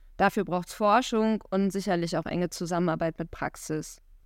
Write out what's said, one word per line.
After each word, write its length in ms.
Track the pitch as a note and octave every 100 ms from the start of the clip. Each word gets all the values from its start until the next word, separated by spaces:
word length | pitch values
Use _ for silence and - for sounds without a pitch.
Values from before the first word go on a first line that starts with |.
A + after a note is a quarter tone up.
| - -
Dafür 260 | G3 G#3+
braucht's 300 | E3 F3+ E3+
Forschung 680 | - G#3 A3 B3+ A3+ A3 A3 -
und 220 | F#3+ G3
sicherlich 480 | F#3+ G3 F3 E3+ D#3+
auch 80 | -
enge 240 | F3 F3
Zusammenarbeit 680 | - E3+ F3 F3 D#3+ E3 -
mit 120 | E3
Praxis. 720 | - - - - D#3 - - - -